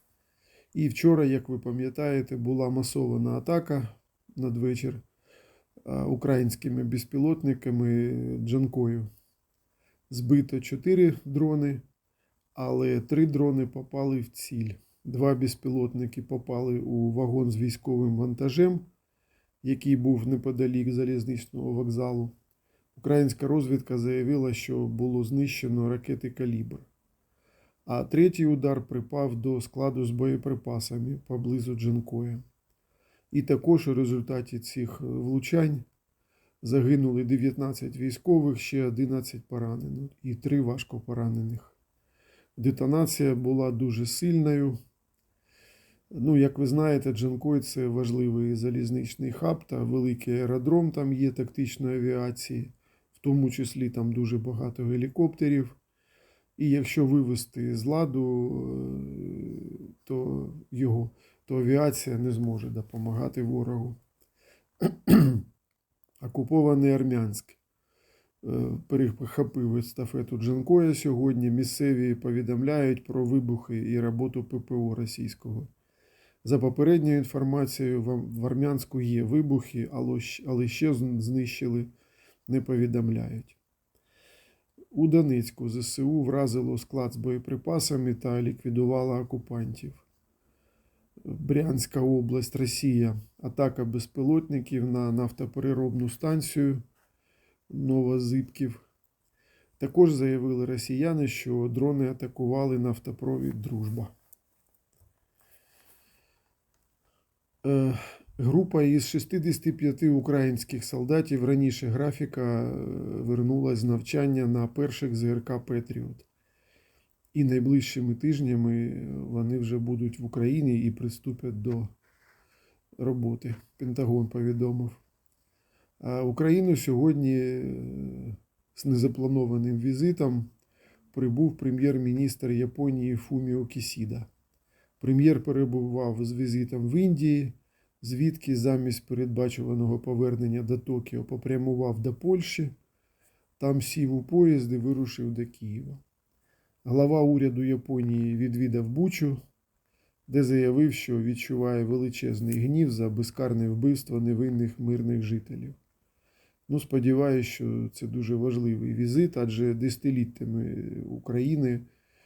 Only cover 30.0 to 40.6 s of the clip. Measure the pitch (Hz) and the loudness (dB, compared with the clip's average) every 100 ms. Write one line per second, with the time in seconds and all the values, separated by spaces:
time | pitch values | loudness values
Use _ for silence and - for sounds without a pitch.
30 | 120 120 131 131 135 123 - 117 - 120 | -2 0 0 0 -2 -6 -6 -6 -6 -6
31 | 123 135 - 127 123 127 120 117 117 117 | -6 -6 -6 -4 -2 -2 -2 -2 0 0
32 | 113 117 120 120 - _ _ _ _ _ | -2 -6 -6 -8 -12 _ _ _ _ _
33 | _ _ - 143 139 135 165 165 147 127 | _ _ -4 0 2 2 6 4 4 2
34 | 127 123 120 127 120 120 - 127 117 - | 2 0 -2 -6 -6 -8 -8 -6 -6 -6
35 | 127 127 123 135 - 165 156 139 - _ | -6 -4 -2 -2 2 2 2 0 -8 _
36 | _ _ _ _ _ _ 117 135 123 143 | _ _ _ _ _ _ 0 4 6 4
37 | 131 123 120 131 131 127 135 127 127 123 | 4 2 2 2 2 0 -4 -6 -8 -6
38 | 131 117 175 165 143 120 - 135 127 117 | -6 -2 4 4 4 0 -2 0 0 0
39 | 131 131 127 120 - 123 117 120 143 135 | 0 -2 -6 -12 -10 -6 -4 -6 -6 -8
40 | 139 _ 135 113 143 143 | -10 _ -8 -4 -2 0